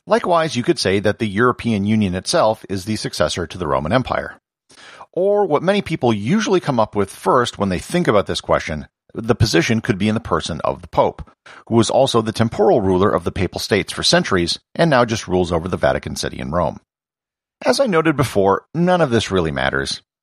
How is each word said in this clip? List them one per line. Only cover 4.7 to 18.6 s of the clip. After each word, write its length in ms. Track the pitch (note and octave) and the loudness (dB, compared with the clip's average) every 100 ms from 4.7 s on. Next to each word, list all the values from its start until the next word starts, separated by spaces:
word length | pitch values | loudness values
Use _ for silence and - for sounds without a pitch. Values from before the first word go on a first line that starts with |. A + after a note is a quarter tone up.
| - - - - | -20 -20 -20 -10
Or 340 | - F#3+ G#3 G3 | -2 0 2 2
what 160 | C#3+ | 2
many 200 | D#3+ G3+ | 2 0
people 300 | - D#3+ B2 | -2 0 0
usually 480 | G#2+ G#2+ G3+ A3 F#3 | 0 0 0 2 0
come 180 | - B2 | 0 0
up 160 | G#2+ | 0
with 160 | G#2+ F#2+ | 0 -4
first 480 | - F#3+ D3 A#2+ - | -2 2 2 2 -2
when 120 | G2+ | -2
they 80 | F#2 | -2
think 280 | - F3 D#3 | -2 -2 2
about 200 | G#2+ F#2 | 2 2
this 140 | E2+ | -4
question, 460 | - D2+ - D#2 C#2 _ _ | 0 0 0 -8 -10 _ _
the 220 | - A2+ | -12 -2
position 460 | A#2 A2+ D#3 E3 A2 | 0 2 2 2 0
could 180 | - G2 | 0 -2
be 100 | G#2 | 0
in 60 | |
the 60 | G#2+ | -2
person 400 | - E2 - D#2+ | -2 -4 -2 -4
of 200 | - C2+ | -4 -4
the 60 | - | -4
Pope, 400 | - A2 - - _ - - - | 0 0 0 -16 _ -20 -20 0
who 60 | |
was 160 | A2+ A2 | 2 4
also 320 | A2+ C3 A#2+ | 2 2 2
the 100 | A2 | 0
temporal 480 | G#2 A2+ - G#3 D#3+ | -2 -2 2 4 4
ruler 300 | F#2+ F2+ G2+ | 4 2 2
of 140 | F2+ | 2
the 80 | F2 | -2
Papal 280 | - F#2 - | -4 -4 -4
States 320 | - G#2 E2 | -2 -2 -2
for 120 | - | -4
centuries 540 | D#2+ E3+ F3+ F#2+ E2 - _ | 0 0 2 0 0 -4 _
and 140 | - E3 | 0 4
now 160 | C3 | 4
just 220 | A#2+ A2+ - | 2 0 0
rules 240 | F#2 F2 | 0 2
over 180 | F2 F2 | 0 -2
the 80 | F2 | 0
Vatican 380 | D2 C#2 - | 0 0 -4
City 240 | - C#2 - | -6 -8 -8
in 140 | B1+ | -6
Rome. 280 | E2 D#2 G1+ _ _ _ _ _ _ _ _ | -2 -2 -4 _ _ _ _ _ _ _ _
As 160 | C#4+ B3+ | -2 0
I 60 | C4+ | 2
noted 300 | E3 D#3+ D3+ | 2 0 0
before, 500 | C3 - F#2+ G2 | -2 2 2 2